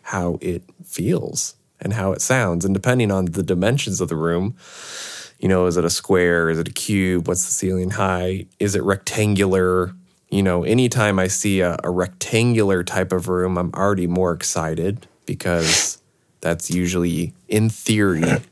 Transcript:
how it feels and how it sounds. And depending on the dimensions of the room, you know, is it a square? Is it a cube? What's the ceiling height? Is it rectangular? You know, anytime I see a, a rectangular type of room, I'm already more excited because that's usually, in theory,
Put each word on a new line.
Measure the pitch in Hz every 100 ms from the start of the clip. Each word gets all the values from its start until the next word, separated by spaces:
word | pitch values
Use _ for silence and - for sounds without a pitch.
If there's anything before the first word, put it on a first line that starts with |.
how | - 98 87 85
it | 92 85 - - -
feels | - 95 180 - - - - _ _
and | 98
how | 107 95
it | 92
sounds. | - 131 104 85 95
And |
depending | 98 127 127 110
on | 98 92
the | 85
dimensions | 90 90 101 139 - 92
of | 87
the | 80
room, | 82 85 98 120 - - - - - - - -
you | 92
know, | 92 90
is | 87
it | 85
a |
square? | - - 95 87 85 82
Is | 82
it | 82
a |
cube? | - - 101 92 90 85
What's | 90 -
the |
ceiling | - 95 92 92
height? | 104 98 92 90 92 - -
Is | 104 95
it |
rectangular? | 95 98 - - 104 98 98 92 92 92 90 - - _ _
You | 101
know, | 95 87
anytime | 85 117 123 120 104 95
I | 92
see | - 104 95
a, | 87 82
a | -
rectangular | 90 90 - - 113 120 113 101 92
type | 87 - 90
of | 92 85
room, | 90 90 90
I'm | 87
already | - 98 98 90
more | 87 90
excited | 85 - 90 80 80 87 113 - _ -
because | 90 92 85 80 - - - _ _ _ _
that's | 85 82 -
usually, | 87 87 90 87 82 85 - -
in | 107 110
theory, | - - 107 101 82 85 - -